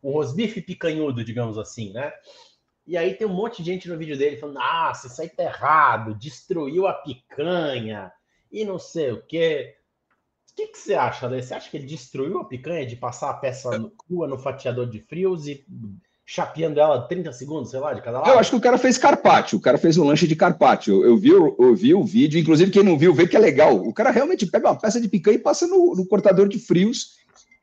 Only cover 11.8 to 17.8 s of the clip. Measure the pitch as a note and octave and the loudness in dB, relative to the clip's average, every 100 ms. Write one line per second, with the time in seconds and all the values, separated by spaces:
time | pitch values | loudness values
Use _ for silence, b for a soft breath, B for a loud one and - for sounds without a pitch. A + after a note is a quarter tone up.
11.8 | C3+ D#3 - C#3 C#3+ A3 - B2+ C#3+ E3+ | -14 -16 -14 -10 -8 -8 -10 -14 -10 -10
12.8 | B2 A#2+ B2 - C#3 C#3+ C3 B2 B2+ A2+ | -10 -10 -12 -8 -10 -6 -8 -8 -8 -8
13.8 | A2 - _ F3 D3 B2+ C3+ - C3 B2 | -10 -16 _ -8 -6 -8 -10 -8 -8 -6
14.8 | A#2 G#2+ - D#3+ F#3+ F3 D3 C#3 _ B2 | -8 -10 -14 -6 -4 -4 -8 -14 _ -18
15.8 | G#2+ G2 _ _ - - D#3+ D#3+ D#3+ D3 | -18 -18 _ _ -14 -8 -8 -6 -2 2
16.8 | D3+ C3+ - F#3 D#3+ - C#3 D#3 A2+ C3 | 2 2 -4 -8 -8 -12 -12 -10 -10 -8